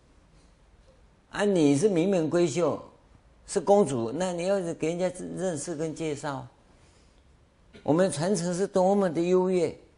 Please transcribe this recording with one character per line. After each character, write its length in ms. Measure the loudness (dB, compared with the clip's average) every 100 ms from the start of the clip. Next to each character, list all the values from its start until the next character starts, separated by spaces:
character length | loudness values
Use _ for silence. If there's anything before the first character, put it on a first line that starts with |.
| _ _ _ _ _ _ _ _ -20 _ _ _ _
啊， 140 | -2 2
你 320 | 4 4 4
是 100 | 2
名 200 | 2 2
门 200 | 2 2
闺 180 | 2 2
秀， 320 | 0 -2 -2 -8 -20 _ _ _ _ -8
是 140 | -2
公 260 | 4 4 4
主， 260 | 0 -4
那 200 | -4 -4
你 140 | -2 -2
要 120 | -2 -2
给 220 | -4 -4 -2
人 20 |
家 140 | -4 -4 -10 -6
认 200 | -4 -4
识 180 | -6 -6
跟 180 | -6
介 220 | -6 -6 -6
绍。 320 | -6 -8 -10 _ _ _ _ _ _ _ _ _ _ _ _ -8
我 100 | 0
们 180 | 2 2
传 240 | 0 -2 -2
承 180 | -2
是 120 | -2 -2
多 300 | 2 2 2
么 140 | 2
的 120 | 0
优 280 | 2 2 2
越， 260 | 0 -2 -4 -18